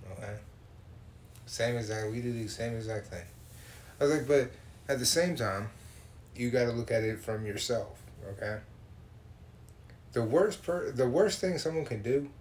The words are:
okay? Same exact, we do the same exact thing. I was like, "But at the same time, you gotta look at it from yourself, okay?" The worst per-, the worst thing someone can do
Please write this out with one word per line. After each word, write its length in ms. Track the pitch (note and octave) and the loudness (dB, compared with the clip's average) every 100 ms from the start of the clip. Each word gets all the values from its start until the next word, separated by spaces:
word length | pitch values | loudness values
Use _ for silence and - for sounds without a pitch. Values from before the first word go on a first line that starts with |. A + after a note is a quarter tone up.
| F#2+ | -10
okay? 240 | F#2 G2+ G#2+ - - - - - - - - - - - | -10 -8 -10 -12 -18 -20 -20 -18 -18 -18 -20 -20 -18 -10
Same 300 | - A#2 A#2+ | -2 0 0
exact, 340 | A2 A2 G#2+ | -2 -2 -2
we 80 | A#2 | -2
do 120 | A#2+ | -2
the 140 | A#2 G#2+ | -2 -4
same 280 | - A#2 A2+ | -4 -4 -2
exact 300 | A2 G#2+ - | -4 -4 -6
thing. 160 | F2 F2 - - - - - - - | -12 -12 -16 -18 -18 -16 -18 -18 2
I 60 | |
was 80 | C#3+ | 4
like, 160 | D3+ B2+ | 4 6
"But 220 | C#3+ B2+ - - - - | 6 6 -4 -18 -18 -2
at 120 | C#3 | 2
the 80 | B2 | 4
same 280 | E3 F3+ | 4 4
time, 360 | D3+ G#2+ G2 G#2+ - - - - - - - | 2 0 0 -4 -10 -18 -18 -18 -20 -18 -2
you 140 | A#2+ | 2
gotta 220 | B2 A#2+ | 4 4
look 180 | A#2 A2+ | 2 2
at 100 | A2+ | 2
it 160 | A2 A2 | 2 -2
from 260 | - G#2+ G#2+ | -4 -4 -2
yourself, 520 | G#2 - A#2 - - - - F#2 | -4 0 0 -2 -10 -16 -14 -12
okay?" 280 | G2+ G#2 G#2+ - - - - - - - - - - - - - - - | -6 -4 -4 -8 -18 -18 -18 -18 -20 -20 -20 -20 -20 -20 -20 -20 -20 -4
The 100 | - | -2
worst 400 | A2 C#3+ G#3 - | 4 6 6 2
per-, 280 | - F3 - | -2 -2 0
the 160 | B2+ B2+ | 2 4
worst 320 | C#3 G#3 F#3 | 6 6 4
thing 180 | F#3 E3 | 0 2
someone 260 | D#3+ D#3+ C#3+ | 0 0 -2
can 160 | A2 | -2
do 280 | G#2+ C#3 C#3+ - | 2 2 2 -10